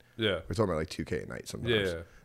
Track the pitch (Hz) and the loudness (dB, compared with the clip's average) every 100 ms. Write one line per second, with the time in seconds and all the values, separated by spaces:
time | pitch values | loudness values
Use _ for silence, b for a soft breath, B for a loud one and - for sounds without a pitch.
0 | b b 110 85 - 92 101 78 80 - | b b 2 2 0 2 4 2 0 -4
1 | 76 69 - 60 - - 120 110 95 82 | -4 -4 -4 -8 -8 -4 0 2 2 0
2 | 87 b | -8 b